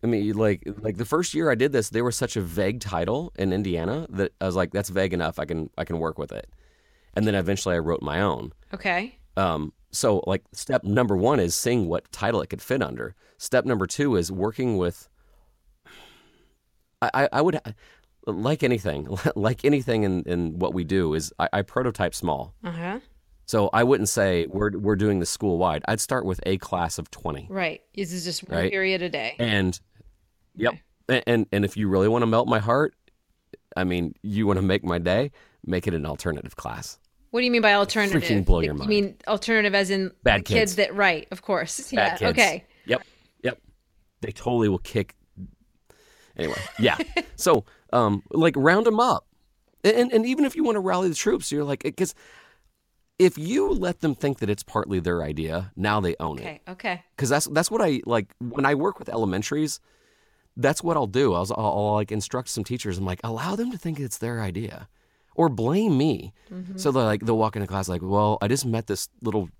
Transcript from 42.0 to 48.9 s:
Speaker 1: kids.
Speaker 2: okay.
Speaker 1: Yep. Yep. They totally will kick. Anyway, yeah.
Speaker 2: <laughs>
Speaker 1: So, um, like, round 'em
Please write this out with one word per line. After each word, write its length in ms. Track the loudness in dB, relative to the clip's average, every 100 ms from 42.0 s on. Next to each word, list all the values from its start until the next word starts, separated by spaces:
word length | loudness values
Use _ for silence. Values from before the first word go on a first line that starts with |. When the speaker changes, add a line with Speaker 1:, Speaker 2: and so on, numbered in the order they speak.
| 0 2
Speaker 1:
kids. 120 | 0
Speaker 2:
okay. 340 | 4 2 2 -10 _ -2
Speaker 1:
Yep. 160 | -2 -2 _ _ _
Yep. 180 | -6 -6 -18 _ _ _ _ _
They 100 | -10
totally 360 | -6 0 2 4
will 100 | 2
kick. 360 | -2 -4 -4 -8 _ -18 -18 _ _ _ _ _ _ _ _ -8
Anyway, 240 | -6 -6 -10 0
yeah. 180 | 2 2
Speaker 2:
<laughs> 40 | -2 -4 -6 -2
Speaker 1:
So, 260 | 2 2 2 _ _
um, 300 | 2 2 0 -2
like, 240 | 2 2 4
round 300 | 4 4
'em 120 | 4